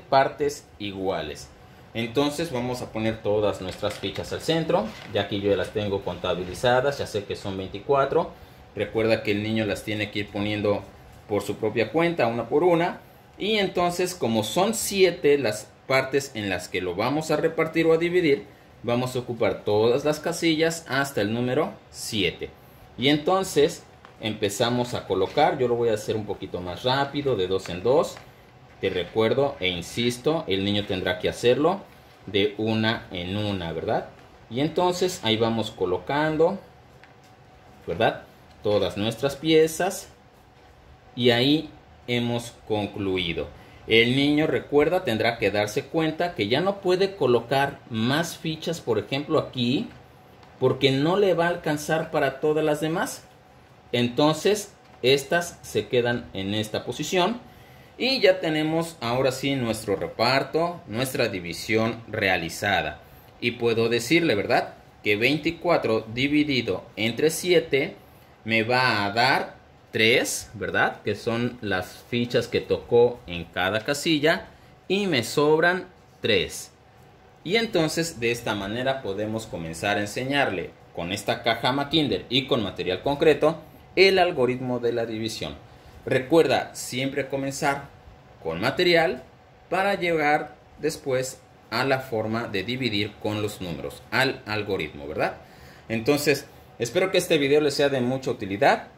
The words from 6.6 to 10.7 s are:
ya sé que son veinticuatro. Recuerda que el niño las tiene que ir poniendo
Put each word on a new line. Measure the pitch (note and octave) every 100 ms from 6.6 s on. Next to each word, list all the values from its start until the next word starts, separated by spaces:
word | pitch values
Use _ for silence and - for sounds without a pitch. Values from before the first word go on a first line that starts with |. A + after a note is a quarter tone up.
| B2 B2+ C#3 -
ya | G2+
sé | -
que | - F2+
son | G2+ F#2+
veinticuatro. | F#2+ G2+ A#2 C#3 C#3 D#3 F#3 - - - -
Recuerda | - G#2 A2+ A2 A2
que | -
el | G2+
niño | G#2+ A2
las | G#2+ F#2
tiene | - G#2+ G#2
que | G#2
ir | G2+
poniendo | G#2 G#2 G#2 G#2